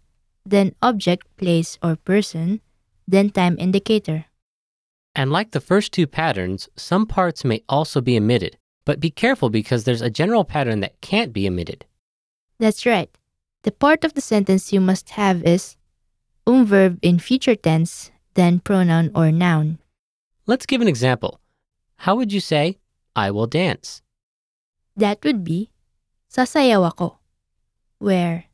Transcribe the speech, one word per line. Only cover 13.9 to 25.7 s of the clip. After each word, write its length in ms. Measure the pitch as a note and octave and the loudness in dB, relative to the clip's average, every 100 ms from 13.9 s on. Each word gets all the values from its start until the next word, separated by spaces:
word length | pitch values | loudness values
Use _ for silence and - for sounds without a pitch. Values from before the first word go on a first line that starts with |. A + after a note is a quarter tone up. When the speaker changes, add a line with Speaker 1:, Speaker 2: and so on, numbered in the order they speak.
| D#4 | 2
Speaker 1:
of 100 | D#4+ | 0
the 80 | C#4 | -6
sentence 500 | - G#3+ G3 F#3+ - | -2 0 2 0 0
you 60 | G3 | 0
must 300 | F#3 F#3 - - | 2 0 -4 -2
have 240 | G3+ F3+ | 0 2
is 320 | E3 F3+ - - _ _ _ _ _ _ - | 2 0 -2 -18 _ _ _ _ _ _ 2
um 180 | C4 A3 | 4 6
verb 340 | G3 F#3+ F3 | 6 4 2
in 180 | F3 F3 | 2 2
future 360 | - C4 - A3 | 2 0 2 0
tense, 560 | E3 D#3+ E3 - - _ _ - | 2 2 0 -6 -18 _ _ 2
then 240 | F3 F3 | 4 2
pronoun 520 | - G3 F3 E3 E3 - | 0 0 2 2 0 2
or 160 | D#3+ | 2
noun. 480 | D#3+ F3+ D#3+ D#3 D#3+ _ _ _ _ _ _ - | 2 2 2 0 -6 _ _ _ _ _ _ -2
Speaker 2:
Let's 200 | B3+ - | -2 0
give 140 | C4 | 0
an 60 | A3+ | 2
example. 480 | B2 B2+ B2 - - _ _ _ _ _ _ | 2 0 0 -4 -10 _ _ _ _ _ _
How 120 | - A3 | -2 0
would 180 | A#3 | 0
you 80 | G3 | -4
say, 340 | - D3+ D#3+ F#3+ _ _ _ - | -2 0 0 -4 _ _ _ -4
"I 160 | G2+ | -2
will 160 | G2+ A2+ | -2 -2
dance"? 540 | D#3 F3+ - - - _ _ _ _ _ _ _ _ _ - | -2 -2 -4 -10 -20 _ _ _ _ _ _ _ _ _ -2
Speaker 1:
That 240 | G#3 G#3 | -2 0
would 200 | D4+ A#3 E3 | -2 -2 -2
be, 240 | E3+ A3 | -6 -6